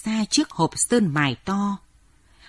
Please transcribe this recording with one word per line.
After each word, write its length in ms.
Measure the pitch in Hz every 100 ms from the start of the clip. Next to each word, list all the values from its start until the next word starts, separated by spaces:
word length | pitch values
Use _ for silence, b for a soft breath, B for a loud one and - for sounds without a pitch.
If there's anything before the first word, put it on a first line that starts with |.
ra 200 | 220 220 214
chiếc 200 | - 311
hộp 200 | - 160 -
sơn 300 | - 240 196
mài 280 | 143 143
to, 420 | 117 - 196 202 196 _ _ _ b b b